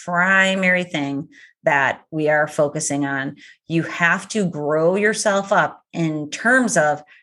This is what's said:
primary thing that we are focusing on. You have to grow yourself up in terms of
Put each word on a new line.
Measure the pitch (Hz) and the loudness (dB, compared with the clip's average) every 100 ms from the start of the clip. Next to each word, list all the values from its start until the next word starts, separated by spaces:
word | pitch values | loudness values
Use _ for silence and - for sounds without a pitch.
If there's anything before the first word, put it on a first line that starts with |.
primary | - 175 180 190 190 190 185 180 | -4 0 2 4 2 2 2 0
thing | 180 156 139 139 - - - _ | -2 -4 -4 -6 -8 -16 -20 _
that | - 143 131 - _ | 0 2 2 -2 _
we | 160 151 | -4 0
are | 151 151 | 2 0
focusing | - 147 156 147 143 | 0 0 -2 -4 -2
on. | 143 139 135 - - - - | -2 -4 -6 -10 -18 -20 -4
You | 165 | -2
have | 156 - 170 185 190 | -2 0 2 2 -2
to | 220 185 | -2 -2
grow | 151 147 156 165 | -2 -2 0 2
yourself | 190 208 220 214 196 196 | 2 0 0 0 0 2
up | 196 147 - _ | 2 0 -2 _
in | - 165 151 147 | -4 -2 -2 -8
terms | - 226 254 233 170 | -4 2 2 2 2
of | 151 147 - - | 2 0 -6 -20